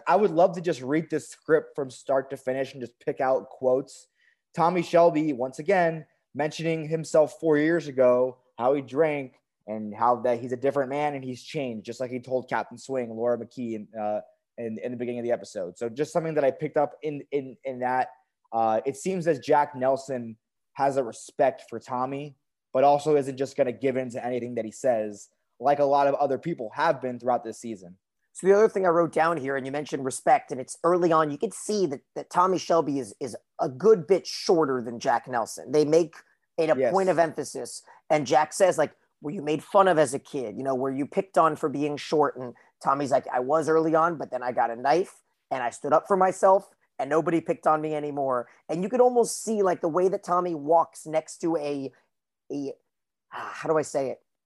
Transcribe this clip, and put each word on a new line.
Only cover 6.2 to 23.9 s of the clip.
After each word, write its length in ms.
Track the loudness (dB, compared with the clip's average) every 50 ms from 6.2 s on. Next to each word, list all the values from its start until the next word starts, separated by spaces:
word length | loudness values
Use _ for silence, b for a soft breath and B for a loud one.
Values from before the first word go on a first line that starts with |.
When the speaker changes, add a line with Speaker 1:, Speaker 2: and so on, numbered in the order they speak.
| _ _ -6
Speaker 1:
mentioning 540 | -4 -4 -4 -4 -4 -4 -2 -2 -4 -4 -4
himself 500 | -4 -4 -2 2 4 4 4 4 0 -2
four 180 | 2 2 4
years 300 | 4 4 4 2 0 0
ago, 500 | 0 2 4 6 6 6 4 2 0 -2 -6 _ _ _
how 160 | -2 0 2 2
he 80 | 0
drank 540 | -2 -2 0 2 2 2 0 -2 -6 -10 -14 _ _ _ _ _ _
and 300 | -10 -8 -8 -8 -8 -4
how 220 | 0 2 2 2
that 240 | 2 2 0 0 -2
he's 100 | -2 -6
a 60 | -6
different 320 | -2 -2 0 0 0 -2 -2
man 240 | -2 -2 -2 -2 -4
and 100 | -6 -8
he's 180 | -10 -12 -12
changed, 440 | -12 -10 -8 -6 -6 -6 -6 -8 -10
just 140 | -10 -10 -8
like 120 | -8 -8
he 80 | -8 -8
told 300 | -6 -4 -4 -4 -2 -2
Captain 280 | -2 -4 -4 -6 -10
Swing, 380 | -16 -12 -8 -6 -6 -6 -6 -6
Laura 220 | -2 -2 0 0
McKee, 380 | -2 -4 -8 _ -10 -8 -8 -8
in, 120 | -8 -10 -12 -10
uh, 220 | -6 -4 -4 -4 -6 -8 -10 _ _ _ _ _
in, 200 | -10 -10 -10 -8 -8 -8
in 80 | -8
the 60 | -8
beginning 220 | -6 -6 -6 -6 -6
of 40 | -4
the 80 | -4
episode. 460 | -4 -4 -6 -8 -10 -8 -8 -8 -8
So 100 | -8 -8
just 240 | -8 -6 -6 -6 -4
something 220 | -4 -4 -4 -2 -2
that 100 | 0 0
I 80 | 0
picked 240 | 0 -2 -4 -4 -2
up 200 | 0 -2 -2 -4 -8
in, 220 | -10 -8 -8 -10 -8 _
in, 240 | -6 -6 -6 -8 -12 -14 -12
in 160 | -10 -8 -4
that. 300 | -4 -2 0 -2 -2 -4 -8 _ _ _ _ _ _ _
Uh, 300 | -2 0 0 2 0 0 0
it 120 | -2 -6
seems 280 | -4 -4 -4 -4 -2 0
as 120 | 0 -2 0
Jack 340 | 0 2 2 2 2 0 -2
Nelson 640 | -2 0 0 0 0 -4 -6 -8 -8 -8 -10 -14 -18 _ _ _ _ _ _ _
has 240 | -2 -2 0 0
a 60 | 0 -2
respect 600 | -2 -6 -14 -16 -8 -2 0 0 0 0 -2 -8 -16
for 100 | -16 -16
Tommy, 560 | -12 -8 -6 -4 -4 -4 -6 -8 -10 -12 -16 _ _ _ _ _ _ _ 2
but 100 | 4 6
also 320 | 6 6 4 4 2 2
isn't 220 | 2 2 0 -4
just 180 | -4 -6 -2 0
gonna 160 | 0 0 0
give 240 | -2 -2 -2 -2